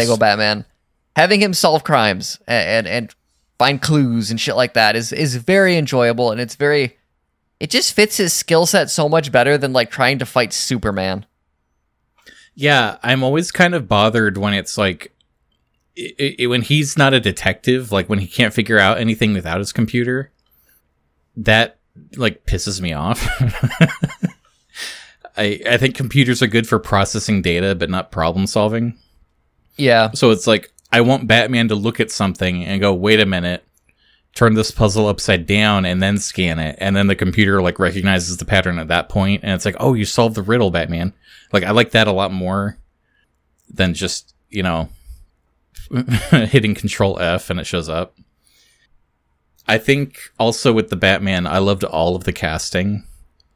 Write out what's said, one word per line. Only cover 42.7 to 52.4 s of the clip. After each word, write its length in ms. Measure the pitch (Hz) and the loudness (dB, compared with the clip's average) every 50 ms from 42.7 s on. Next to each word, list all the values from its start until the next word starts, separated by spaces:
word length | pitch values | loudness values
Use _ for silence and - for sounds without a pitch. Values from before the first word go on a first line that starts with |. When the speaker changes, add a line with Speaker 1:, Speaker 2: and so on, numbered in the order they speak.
| - - - _ _ _ _ _ _ _ _ _ _ _ _ _ _ _ _ - | -6 -10 -16 _ _ _ _ _ _ _ _ _ _ _ _ _ _ _ _ -12
Speaker 2:
than 240 | - - 92 90 82 | -4 -2 -2 -2 -2
just, 400 | 78 95 90 - - - _ _ _ _ _ | -2 -4 -6 -6 -8 -12 _ _ _ _ _
you 140 | - 101 92 | -6 -4 -2
know, 260 | 90 85 80 80 - - - - - - - - _ _ _ _ _ _ _ _ _ _ - - - | -2 -2 -2 -4 -6 -10 -16 -20 -20 -20 -20 -20 _ _ _ _ _ _ _ _ _ _ -20 -14 -8
<laughs> 400 | - 123 127 127 123 104 - - | -6 -6 -4 -2 -2 -2 0 2
hitting 440 | 165 139 110 107 - 127 107 107 101 | 2 2 2 4 2 2 2 2 -2
Control 440 | - - 101 - - 104 98 - - | -4 -4 -6 -2 0 0 0 0 0
F 300 | 87 85 87 92 - - | -2 -2 -2 -2 -4 -6
and 100 | 90 90 | -8 -8
it 60 | - | -6
shows 220 | - - 85 80 80 | -6 -6 -6 -4 -4
up. 260 | 80 82 90 - _ _ _ _ _ _ _ _ _ _ _ _ _ _ _ _ _ _ _ _ _ _ _ _ _ _ _ _ _ _ _ - | -4 -6 -6 -6 _ _ _ _ _ _ _ _ _ _ _ _ _ _ _ _ _ _ _ _ _ _ _ _ _ _ _ _ _ _ _ -2
I 100 | 110 110 | -2 0
think 400 | - - 139 143 143 139 - - - - _ - | 2 2 0 0 0 -6 -8 -16 -20 -14 _ -2
also 340 | 117 113 113 - - 131 113 | 0 0 0 0 2 2 2
with 160 | 110 110 - | 2 0 -2
the 60 | 104 | -2
Batman, 500 | 90 101 95 98 82 98 98 95 90 87 | 0 2 2 2 2 0 -2 -2 -2 -2
I 120 | 78 78 95 | 0 0 0
loved 260 | 98 101 101 90 101 | 2 2 0 0 -2
all 320 | - - 80 82 87 90 | -4 -2 0 0 0 0
of 80 | 92 - | -2 -4
the 80 | 95 - | -6 -6
casting. 720 | - | -4